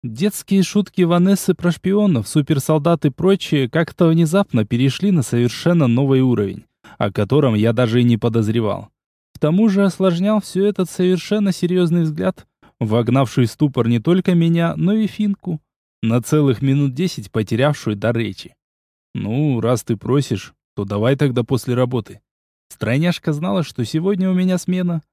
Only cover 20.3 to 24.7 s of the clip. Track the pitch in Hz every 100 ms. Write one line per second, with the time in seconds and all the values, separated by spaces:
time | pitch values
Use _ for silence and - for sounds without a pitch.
20.3 | 101 - _ _ - 98 101 113 139 147
21.3 | 123 117 127 - 120 127 123 - - _
22.3 | _ _ _ _ - 107 131 170 170 -
23.3 | 147 180 196 156 - 117 160 180 202 185
24.3 | 185 185 180 -